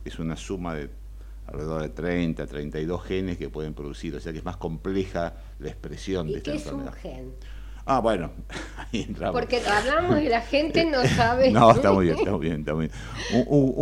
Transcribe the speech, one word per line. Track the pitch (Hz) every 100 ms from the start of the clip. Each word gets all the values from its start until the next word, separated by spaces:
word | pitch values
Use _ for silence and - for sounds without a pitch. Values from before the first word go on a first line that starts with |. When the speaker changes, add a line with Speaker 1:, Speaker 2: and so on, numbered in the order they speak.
Speaker 1:
es | - -
una | 82 78
suma | - 95 87
de | 78 71 - - - - - -
alrededor | 71 78 80
de | 76
treinta, | 76 82 87 82 78 69
treinta | 73 73 76
y | 80
dos | 87
genes | - 95 95 85
que | 71
pueden | 76 78
producir, | 73 71 67 85 73
o |
sea | 80
que | 78
es | 90
más | 90
compleja | 85 80 95 95 92 87 85 - - -
la | 76
expresión | - 78 73 - 92 78
Speaker 2:
¿Y |
Speaker 1:
de | -
esta | -
Speaker 2:
qué | 302
es | -
un | 277
Speaker 1:
enfermedad. | 269 -
Speaker 2:
gen? | - 131 127 - - - - - -
Speaker 1:
Ah, | 131
bueno, | 113 101 80 - - -
<laughs> | - -
ahí | - 110
entramos. | - 85 92 240
Speaker 2:
Porque | 233 240
hablamos | 220 208 240 302 359 311
y | 294
la | 233
gente | - 285 311 330 330
no | 269 240
Speaker 1:
<laughs> | -
Speaker 2:
sabe. | 226 247 262
Speaker 1:
No, | 220 113
está | - 98
muy | 95 87
bien, | 78
está | 98
muy | 95
bien, | 80 76
está | 76 78
muy | 78
bien. | - - - - 107 -
Un, | 143
un, | 135 -